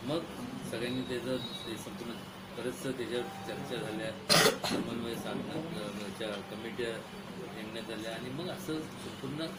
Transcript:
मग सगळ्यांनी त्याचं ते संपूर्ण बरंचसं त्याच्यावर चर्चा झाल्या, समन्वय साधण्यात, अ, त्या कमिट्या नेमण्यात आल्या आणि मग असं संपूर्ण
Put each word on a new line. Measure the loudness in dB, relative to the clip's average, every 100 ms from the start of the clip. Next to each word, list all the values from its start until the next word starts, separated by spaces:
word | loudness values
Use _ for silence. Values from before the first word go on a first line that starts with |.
मग | 2 0 0 -6 -4 -4 -4
सगळ्यांनी | -2 0 0
त्याचं | 0 0 2 0
ते | 0 -4 -4 -4
संपूर्ण | -4 -6 -4 -6 -8 -10 -8 -2
बरंचसं | -2 0 -2
त्याच्यावर | 0 2 2
चर्चा | 0 -4 -4 -2 -2 -2
झाल्या, | 0 0 0 -2 8 10 10 8 2
समन्वय | 2 2 0 0 -2
साधण्यात, | -2 -2 0 -2
अ, | -2 -2 -2 -2 -4 -2
त्या | -2
कमिट्या | -2 -4 -4 -4 0 0 0 -4 -8 -8 -6 -6 -4
नेमण्यात | -4 -4 -4
आल्या | -4 -2
आणि | -2 -2
मग | -2 -2
असं | -2 0 0
संपूर्ण | -2 -4 -6 -4 -2 0 -2